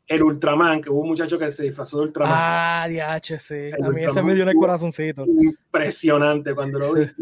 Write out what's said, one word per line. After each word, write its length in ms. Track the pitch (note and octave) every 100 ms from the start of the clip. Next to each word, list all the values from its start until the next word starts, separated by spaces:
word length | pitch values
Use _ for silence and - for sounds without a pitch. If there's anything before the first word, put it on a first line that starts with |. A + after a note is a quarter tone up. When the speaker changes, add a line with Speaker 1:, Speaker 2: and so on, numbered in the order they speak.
| -
Speaker 1:
el 160 | D#3
Ultraman, 600 | D#3 D3 D#3 D3 E3+ D#3
que 80 | D3
hubo 100 | C#3+
un 60 | D#3+
muchacho 300 | D#3+ D#3+ E3+
que 100 | D3+
se 140 | C#3+
disfrazó 340 | C#3+ C3+ C3+ D3
de 40 | D3+
Ultraman. 260 | D#3 D3 D#3+
Speaker 2:
Ah, 480 | E3 E3+ E3+ E3+ E3
D 120 | E3
H, 380 | D3+ D#3+ - D#3
sí. 160 | - D3
Speaker 1:
El 280 | D3 D3 C#3
Speaker 2:
A 40 |
mí 120 | C#3
ese 60 | D#3+
Speaker 1:
Ultraman 160 | - F#3
Speaker 2:
me 60 | F#3+
dio 80 |
en 60 | F#3
el 40 |
Speaker 1:
estuvo 80 | E3
Speaker 2:
corazoncito. 640 | F3 F3 E3+ - D#3 D3+ -
Speaker 1:
impresionante 1300 | D#4+ D#4+ - _ D#3 D3 - D#3+ D3 D3 D3 C#3+
cuando 260 | C#3 C#3 C#3
lo 140 | C#3+
vi. 120 | D#3 D3
Speaker 2:
Sí. 80 | -